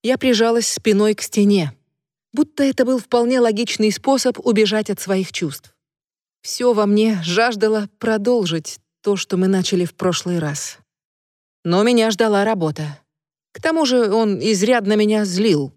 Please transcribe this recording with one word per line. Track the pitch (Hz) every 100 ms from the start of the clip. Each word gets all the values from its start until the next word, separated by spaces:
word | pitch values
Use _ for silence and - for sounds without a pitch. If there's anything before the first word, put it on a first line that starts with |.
Я | 220 254
прижалась | 262 220 226 233 220
спиной | - - 202 214
к | 208
стене, | - - 202 202 151 - _ _ _ _ _
будто | - 294 -
это | 277 -
был | 240 254
вполне | - 240 240 254
логичный | 233 214 233 - 214
способ | 196 - 269 254 -
убежать | - 214 208 214 214
от | 196
своих | - 190 180
чувств. | - 160 139 _ _ _ _ _ _ _ _
Всё | - - 247
во | 214 202
мне | 208 220 202
жаждало | 165 180 233 214 214 214 202 _
продолжить | 240 214 208 240 180 165 - - _ _
то, | -
что | 196 - 185
мы | 190
начали | 190 185 190
в | 175
прошлый | _ 185 170 180 175
раз. | 156 143 - - _ _ _ _ _ _ _ _
Но | 170 175
меня | 226 240 220
ждала | 196 220 202
работа. | 208 208 160 147 151 143 _ _ _ _ _
К | -
тому | 320 330 285
же | 254 220
он | 220 220 190
изрядно | 185 202 214 247 202 214
меня | 208 214
злил. | 202 180 220 151 135